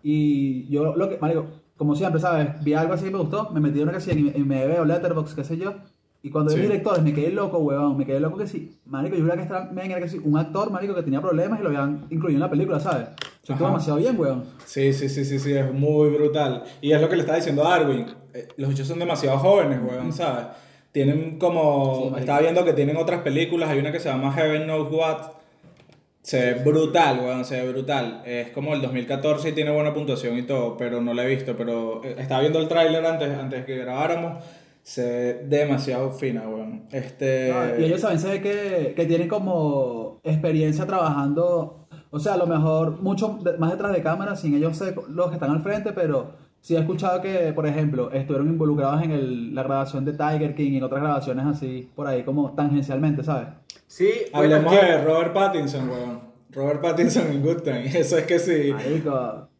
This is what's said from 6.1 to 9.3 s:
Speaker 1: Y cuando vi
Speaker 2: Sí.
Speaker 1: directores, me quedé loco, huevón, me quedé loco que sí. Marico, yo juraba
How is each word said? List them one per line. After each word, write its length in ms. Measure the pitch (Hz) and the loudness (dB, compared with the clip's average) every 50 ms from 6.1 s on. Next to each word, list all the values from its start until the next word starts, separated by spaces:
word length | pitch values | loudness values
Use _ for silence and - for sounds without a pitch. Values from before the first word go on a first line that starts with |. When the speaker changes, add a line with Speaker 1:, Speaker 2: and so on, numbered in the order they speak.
| _ _ - | _ _ -14
Speaker 1:
Y 60 | 139 | -4
cuando 200 | 147 151 151 151 | -2 0 2 2
vi 60 | 151 | 4
Speaker 2:
Sí. 40 | 165 196 | 4 4
Speaker 1:
directores, 400 | 208 208 185 - 214 190 165 156 | 2 2 0 2 0 2 4 4
me 100 | 147 147 | 2 2
quedé 180 | 151 147 175 | 2 0 0
loco, 260 | 190 208 202 175 - 170 | 0 0 -2 0 0 0
huevón, 380 | 151 143 139 143 143 143 135 | 0 0 0 2 0 0 0
me 80 | 139 135 | 0 -2
quedé 140 | 135 135 139 | 0 0 0
loco 180 | 151 156 175 | 0 -2 -2
que 100 | 196 214 | -4 -8
sí. 320 | - - 165 - - - _ _ | -6 -8 -10 -10 -12 -20 _ _
Marico, 300 | 131 139 135 143 - 196 | -10 -6 -6 -4 -2 0
yo 60 | 170 156 | 0 2
juraba 140 | 165 | 2